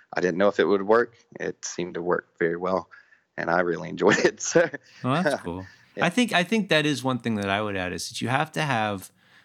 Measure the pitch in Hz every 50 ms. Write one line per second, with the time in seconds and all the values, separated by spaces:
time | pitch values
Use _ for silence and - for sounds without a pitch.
0 | - _ - - 87 90 82 90 101 101 - - 85 80 101 98 98 101 113 117
1 | 117 - - _ _ _ - - 87 85 - _ - - - - 87 90 85 85
2 | 85 87 87 - - _ _ - 87 82 85 85 90 90 95 90 87 - - -
3 | - _ _ _ _ _ _ - 82 82 82 90 90 87 82 82 82 82 85 85
4 | 87 92 - - - 175 - - - - - 170 170 147 - - _ - - -
5 | - 127 135 165 190 147 131 - - 90 85 92 98 - - _ _ _ _ -
6 | 151 175 - 247 247 202 - 175 180 - 226 226 185 196 160 151 147 151 143 120
7 | 120 131 127 120 120 117 110 104 101 98 98 104 107 104 98 95 90 90 90 87
8 | - - - - - 113 127 143 156 156 - 160 156 143 127 113 110 107 104 92
9 | 95 - _ _ _ _ _ _